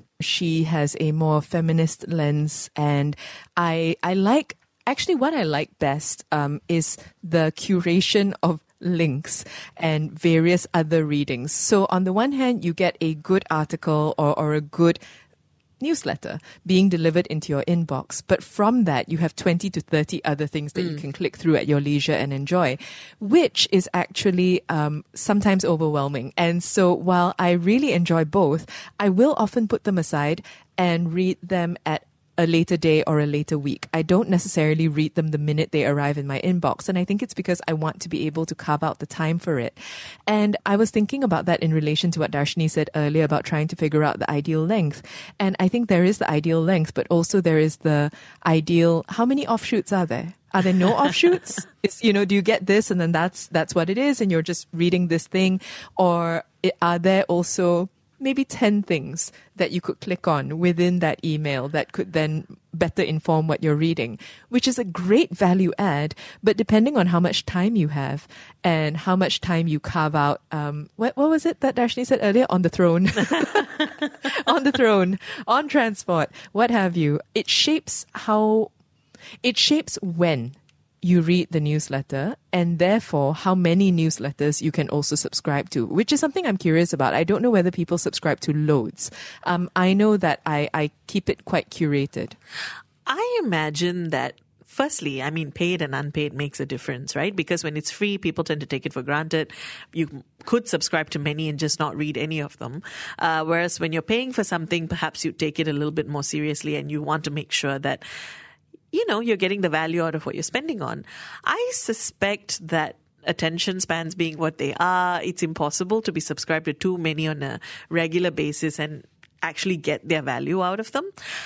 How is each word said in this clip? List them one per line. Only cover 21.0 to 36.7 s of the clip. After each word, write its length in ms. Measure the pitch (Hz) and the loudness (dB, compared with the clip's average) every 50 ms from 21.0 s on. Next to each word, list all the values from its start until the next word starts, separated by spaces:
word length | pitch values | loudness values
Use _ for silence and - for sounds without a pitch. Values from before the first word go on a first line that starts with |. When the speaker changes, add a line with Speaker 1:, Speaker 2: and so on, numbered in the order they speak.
Speaker 1:
can 120 | 156 143 139 | -8 -10 -6
click 240 | - 185 147 - | -4 -4 -6 -4
through 200 | - - 165 156 | -2 0 2 2
at 100 | 135 - | 2 2
your 140 | - 147 143 | 2 2 2
leisure 320 | 143 147 147 143 139 - 151 | 2 2 0 0 0 0 0
and 200 | - 120 139 139 | 0 0 -2 -4
enjoy, 460 | 135 143 139 175 180 170 131 127 147 - - - - - - - - | -4 -4 0 0 2 2 2 0 -4 -8 -14 -18 -18 -20 -20 -14 -10
which 480 | 214 196 240 349 330 - - - - - - | -2 2 4 4 4 4 2 0 0 2 2
is 160 | 185 180 - - | 2 2 2 0
actually, 680 | 180 170 - - - - 208 180 180 185 185 180 - - - | -2 -2 -4 -4 -2 0 0 2 2 4 4 2 2 0 -2
um, 360 | 170 156 151 147 151 151 - _ - | -2 0 0 0 -2 -4 -10 _ -8
sometimes 500 | - - - 208 208 202 214 190 190 - | -4 0 0 2 2 4 4 4 4 4
overwhelming. 680 | - 170 156 160 156 151 147 139 143 143 135 117 135 - | 2 2 2 2 0 0 0 0 -2 -2 -4 -6 -6 -2
And 260 | - 175 170 170 175 175 | 0 0 2 2 0 -2
so 300 | - - 208 190 180 180 | -2 2 4 4 4 4
while 420 | - - 180 180 180 175 180 - - | 4 2 2 4 4 4 2 2 2
I 140 | 190 175 175 | 2 2 2
really 400 | 180 170 185 220 254 285 285 - | 2 4 2 2 2 2 2 2
enjoy 320 | 175 175 - 170 165 160 | 2 2 2 2 2 2
both, 420 | 151 156 202 165 139 143 165 156 - - - - - - - | 2 2 4 4 4 2 0 -4 -8 -16 -18 -18 -12 -6 -2
I 80 | 208 202 | 0 2
will 260 | 185 185 247 294 302 | 4 6 4 4 4
often 300 | - 214 202 - 247 226 202 | 2 0 0 0 0 -2 0
put 160 | - 220 - | -2 -2 -2
them 140 | 214 196 180 | 0 0 0
aside 440 | 160 - - 147 147 147 165 - - - - - _ _ _ - | 0 0 0 0 0 0 -2 -4 -6 -12 -20 -20 _ _ _ 0
and 340 | 185 175 165 165 175 165 160 | 0 2 2 0 0 -2 0
read 260 | 180 185 185 180 - - | 0 0 0 -2 -4 -4
them 340 | 175 190 180 170 170 170 - - | -4 -2 -2 -2 -2 -4 -6 -4
at 200 | 156 156 - - _ _ _ _ _ _ - | -4 -4 -4 -6 _ _ _ _ _ _ 0
a 80 | 170 | 2
later 320 | 165 165 165 165 - 185 160 | 2 4 2 2 2 0 2
day 240 | 151 165 156 156 - | 4 4 4 4 4
or 160 | - 156 151 | 2 2 2
a 60 | 147 | 2
later 320 | 147 147 147 147 - 160 147 | 2 0 -2 -2 -2 -2 -2
week. 280 | 139 143 - - - - - | -2 -4 -6 -6 -6 -4 -2
I 80 | 165 | -2
don't 300 | 160 156 180 190 233 - | 2 4 4 2 4 4
necessarily 580 | 190 175 - 196 - 175 156 151 156 160 165 160 | 2 2 2 0 0 2 2 2 4 2 2 0
read 280 | 147 151 156 151 - | 2 0 0 0 0
them 120 | 175 160 156 | -2 -2 0
the 100 | 151 147 | 0 -2
minute 320 | 147 151 147 151 160 - | 0 0 0 0 0 0
they 140 | - 151 139 | 0 0 2
arrive 320 | 120 143 147 143 143 147 | 2 2 2 2 0 0
in 100 | 147 139 | -2 -4
my 140 | 139 135 135 | -4 -4 -2
inbox. 480 | - 185 180 175 165 135 | 0 0 0 2 2 0